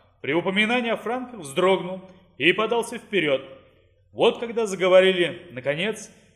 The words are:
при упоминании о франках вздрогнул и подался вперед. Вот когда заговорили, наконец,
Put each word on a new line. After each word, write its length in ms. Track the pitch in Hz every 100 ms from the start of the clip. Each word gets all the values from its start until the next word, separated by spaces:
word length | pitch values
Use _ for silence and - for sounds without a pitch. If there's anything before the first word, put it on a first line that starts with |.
| _ _
при 100 | 120
упоминании 600 | 156 175 190 214 247 233
о 40 | 214
франках 460 | 208 247 254 226
вздрогнул 580 | 147 135 180 185 175 185 - - _ -
и 160 | 151
подался 440 | - 214 233 220 240
вперед. 440 | - 196 156 131 - - - _ _ _ _
Вот 260 | 104 190 240
когда 260 | 233 220 220
заговорили, 840 | 185 185 185 190 180 170 131 -
наконец, 580 | 120 131 151 196 214 - - _